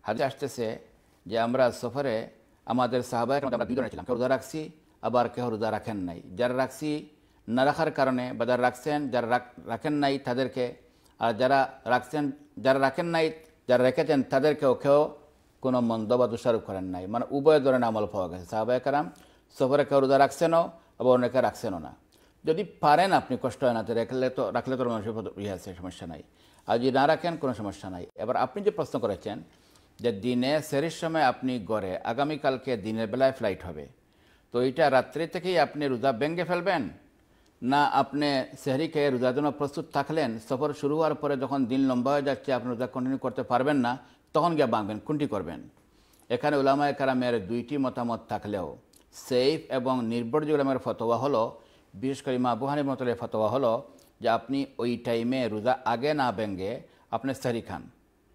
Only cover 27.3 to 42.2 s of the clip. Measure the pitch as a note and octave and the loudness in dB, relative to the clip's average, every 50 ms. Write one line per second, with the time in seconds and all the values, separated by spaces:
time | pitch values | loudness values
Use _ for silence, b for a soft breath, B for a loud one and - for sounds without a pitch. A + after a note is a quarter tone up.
27.3 | E3 - - C3 A#2+ G#2+ G#2+ G2 F#2+ - - G2 F2+ F2 F2 - _ - G#2+ A2 | -4 -2 -4 -4 -4 -4 -8 -8 -8 -10 -12 -12 -10 -12 -12 -14 _ -8 -4 -2
28.3 | A#2+ - A#2+ - - G3+ G3 G#3 G#3 - D3 - - C3 A2 G#2+ G2 - - G#2+ | 0 0 -2 -2 -4 -2 -2 -2 0 -2 -4 -4 -4 -2 -2 -2 -4 -4 -6 -8
29.3 | G#2 G2+ E2+ - b b b b b b b b b - G#3 A#2+ G#2+ G3 - B2 | -10 -10 -12 -18 b b b b b b b b b -4 -2 -2 -2 0 -2 0
30.3 | B2 B2 B2 C3+ D3+ D#3 C#3+ - C#3+ C#3 D3+ E3 D#3+ - F3 D#3+ D#3+ D#3+ D3 B2+ | 0 0 0 2 0 0 -2 -2 -2 -2 -2 -2 -4 -4 -4 -2 0 2 2 2
31.3 | A#2+ - C3 C3 B2+ A#2+ F#2+ E2+ A2 G#2+ G2 F#2 F#2 - - - A#2 A#2+ C#3+ D3+ | 2 0 -4 -4 -4 -4 -4 -2 -2 -2 -2 -2 -6 -4 -4 -4 -2 0 -2 -2
32.3 | D#3 C#3 - C#3 C3 A#2+ - C3+ B2 G#2+ F2+ A2 A2 A2 A2+ G#2 A2+ B2+ C3+ C3+ | -2 0 0 0 0 0 -2 -4 -4 -2 -2 -4 -2 -2 -2 -2 0 2 2 2
33.3 | B2+ - A#2 G#2 F#2+ - - F2+ D#2+ D2+ C#2+ C2+ _ _ _ b b b b b | 2 0 -2 -2 -2 -4 -8 -12 -12 -12 -14 -16 _ _ _ b b b b b
34.3 | b b b b - A#2+ B2+ C3+ C3 D#3 D#3+ C#3+ C3 B2+ A#2+ - - D3 E3 D#3 | b b b b -2 0 0 0 2 4 4 6 6 4 2 2 -6 -6 -6 -4
35.3 | - F3+ D#3+ F#3 F#3 E3 C#3+ C3+ - D3 D3 C#3 B2+ A#2 A#2 C3+ B2 G#2+ C#3 D3+ | -6 -6 -4 0 2 2 2 2 0 -4 -2 -2 -2 0 0 0 0 0 -2 -2
36.3 | E3 F3 E3+ D#3+ F3+ F3 E3+ G3 F#3 D#3 A2 F2+ - - _ _ _ _ _ b | -2 -4 -2 -2 -2 -2 0 0 0 0 -2 -4 -10 -14 _ _ _ _ _ b
37.3 | b b b b _ _ A#2 B2+ C#3 D3 D3 - - C3 C#3+ - - C#3+ D3+ D3 | b b b b _ _ -2 0 2 2 2 4 4 2 0 2 -2 -2 0 0
38.3 | C#3 C3 B2+ - - - - C#3+ C3 C3+ E3 D#3+ D#3+ D3+ C#3+ C#3+ C3 A#2+ B2+ B2+ | 0 0 -2 -4 -10 -8 -4 -2 0 0 -2 0 0 2 2 2 2 2 2 2
39.3 | B2 C#3+ D3 D3 B2+ - D3 C3+ - E3+ C#3 - - D3 C#3 - D#3+ D#3+ D3 A#2+ | 2 2 0 0 0 -2 -4 -4 -4 -8 -10 -4 -2 -2 -2 0 -2 -2 -2 -2
40.3 | A2 A2+ - - C3+ B2 D3 D3 C#3 - - C#3 D3 D#3 D#3+ D3+ D3+ D3 D3 C#3+ | -4 -8 -4 -4 -2 -2 0 -2 -2 -2 -2 -2 0 2 2 0 0 -2 -2 -2
41.3 | C#3+ B2+ C3+ B2 C#3+ C#3 C3 G#2+ B2+ C3+ C3+ C3 B2+ B2 A#2+ C#3 C#3+ C#3+ | 0 -2 -2 -2 0 0 0 0 2 2 2 2 2 2 2 2 2 2